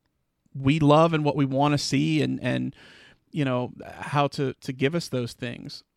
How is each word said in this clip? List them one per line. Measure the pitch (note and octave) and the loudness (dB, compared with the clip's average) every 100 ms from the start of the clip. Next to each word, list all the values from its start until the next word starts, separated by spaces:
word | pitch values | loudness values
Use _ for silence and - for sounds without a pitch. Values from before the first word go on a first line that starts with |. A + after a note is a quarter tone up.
| _ _ _ _ _ | _ _ _ _ _
we | C3+ C3+ D#3 | -2 0 4
love | C#3+ D3+ E3+ | 6 6 6
and | D#3+ | 4
what | D3 D3 | 0 0
we | C#3 | 0
wanna | C3+ D3 C#3+ | 2 2 2
see | - C#3 D#3+ D#3 | 0 0 2 0
and, | C3 C3 | 0 -2
and, | B2+ B2+ B2+ - - - - _ _ | -2 -2 -4 -8 -18 -20 -20 _ _
you | D#3+ | -4
know, | C3+ B2 B2+ - G2+ - | 0 -2 -4 -10 -16 -14
how | - D3 C#3+ | -4 0 0
to, | - C3 | -2 -6
to | - - | -6 -10
give | B2+ C#3 | -2 -2
us | E3+ - | -2 -4
those | B2+ A#2 | -6 -6
things. | - A#2+ - - - - | -8 -10 -10 -14 -16 -20